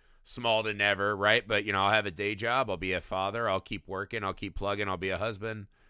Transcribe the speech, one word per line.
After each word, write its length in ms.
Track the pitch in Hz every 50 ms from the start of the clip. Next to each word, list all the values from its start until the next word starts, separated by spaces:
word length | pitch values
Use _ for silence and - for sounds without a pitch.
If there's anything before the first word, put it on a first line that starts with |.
| _ _ - _ _
small 380 | - - 127 120 117 110 110 107
to 120 | 110 104
never, 420 | 101 101 101 101 92 98 104 107
right? 320 | 95 98 104 110 120 - 101
But, 160 | 110 104 104
you 80 | 107 101
know, 100 | 98 98
I'll 60 | 101 107
have 120 | 110 101
a 60 | 101
day 240 | 85 98 101 101 107
job, 340 | 95 113 117 123 135 131 110
I'll 80 | 95
be 160 | 82 95 92 92
a 80 | 90
father, 480 | - - - 95 95 98 104 117 117 107
I'll 120 | 95 95 -
keep 260 | - 117 92 - -
working, 340 | 95 95 101 - - 113 101
I'll 120 | 95 90
keep 200 | - 104 98 -
plugging, 340 | - 98 101 101 104 104 98
I'll 80 | 95 87
be 100 | 92 95
a 80 | 92
husband, 520 | 87 101 117 110 95 104 110 107 110 101 - _ _ _